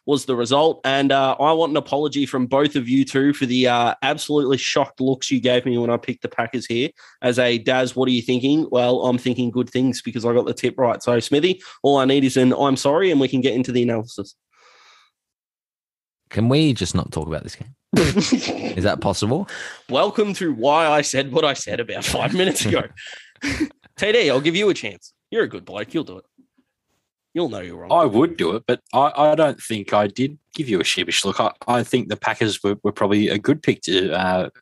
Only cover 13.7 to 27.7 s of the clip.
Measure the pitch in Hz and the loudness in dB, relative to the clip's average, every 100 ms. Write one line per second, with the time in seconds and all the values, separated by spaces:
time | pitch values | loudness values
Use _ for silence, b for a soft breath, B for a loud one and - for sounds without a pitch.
13.7 | 123 120 117 113 - 98 - _ b b | 0 0 -2 -6 -12 -14 -18 _ b b
14.7 | b b b b _ _ _ _ _ _ | b b b b _ _ _ _ _ _
15.7 | _ _ _ _ _ - 104 113 143 156 | _ _ _ _ _ -8 -2 2 4 2
16.7 | 117 90 92 - 80 78 76 - - - | 0 -2 -2 -4 -6 -6 -8 -10 -16 -18
17.7 | - _ - 156 196 - 254 - - - | -20 _ 2 2 2 0 0 -2 -8 -6
18.7 | 92 98 80 104 95 104 151 202 B B | -2 -2 0 -2 -2 -2 -2 -4 B B
19.7 | B - 127 196 202 208 180 175 117 131 | B -4 0 0 0 -2 -2 -4 0 2
20.7 | 151 160 151 139 131 139 156 151 127 - | 2 4 2 0 -2 -2 0 0 -2 -6
21.7 | 110 113 95 - 131 117 180 185 - 110 | -8 -8 -8 -4 -2 -2 0 0 0 0
22.7 | 123 - B B B B B 285 277 311 | -2 -2 B B B B B -6 -4 -6
23.7 | - _ - 202 233 160 127 151 170 208 | -8 _ -4 0 2 2 2 0 2 2
24.7 | - 110 90 - _ _ 220 190 95 - | 0 -6 -12 -20 _ _ -2 -2 -6 -10
25.7 | 95 113 165 - 92 - _ _ _ _ | -10 -6 -6 -8 -12 -20 _ _ _ _
26.7 | _ _ _ _ _ _ 165 160 104 90 | _ _ _ _ _ _ -6 -4 -6 -12